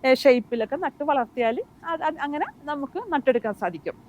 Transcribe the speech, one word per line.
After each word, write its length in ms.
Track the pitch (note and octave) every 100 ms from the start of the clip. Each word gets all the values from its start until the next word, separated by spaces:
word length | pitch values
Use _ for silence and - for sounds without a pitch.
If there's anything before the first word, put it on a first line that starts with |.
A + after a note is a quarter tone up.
| C4
ഏ, 40 | C4
ഷേപ്പിലൊക്കെ 540 | C#4 B3 - A#3 - D4+
നട്ട് 200 | E4 - D4
വളർത്തിയാൽ 460 | C#4+ A3+ B3 A3+ B3 C5 - E4
അത്, 100 | E4 D#4
അത് 100 | - D4
അങ്ങനെ 220 | D4+ F#4+ - C#4+
നമുക്ക് 280 | D4 C#4 F4+ A4+
നട്ടെടുക്കാൻ 400 | D4 C4 A#3+ A3 G#3
സാധിക്കും. 340 | F#3 D#3+ D#3+ -